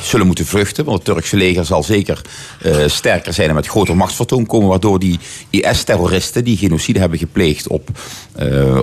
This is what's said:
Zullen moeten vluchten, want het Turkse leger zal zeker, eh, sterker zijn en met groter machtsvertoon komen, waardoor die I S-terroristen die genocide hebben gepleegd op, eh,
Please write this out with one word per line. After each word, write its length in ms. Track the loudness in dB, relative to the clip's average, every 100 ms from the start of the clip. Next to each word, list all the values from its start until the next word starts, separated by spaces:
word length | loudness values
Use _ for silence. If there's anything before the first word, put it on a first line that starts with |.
Zullen 240 | -2 2 2
moeten 200 | 2 0
vluchten, 400 | 0 0 -2 -2
want 120 | -2
het 80 | -2
Turkse 300 | -2 0 2
leger 300 | 2 2 0
zal 180 | 0
zeker, 380 | 2 0 0 -4 -10 -18 -18 -6
eh, 160 | 0 2 2
sterker 460 | 0 0 0 -2
zijn 160 | 0 0
en 60 | 0
met 120 | 0
groter 280 | 0 2 2
machtsvertoon 500 | 0 -2 -2 0 2
komen, 240 | 2 4
waardoor 300 | 4 2 2
die 200 | 2 -2 -6 -18 -4
I 140 | 0 0
S-terroristen 720 | 0 0 0 2 0 -2 -2
die 140 | 0 2
genocide 420 | 2 0 0 0
hebben 200 | 0 -2
gepleegd 480 | -4 0 0 0 -4
op, 220 | -6 -6 -12 -14 -16 -14 -6
eh, 420 | -2 0 2 2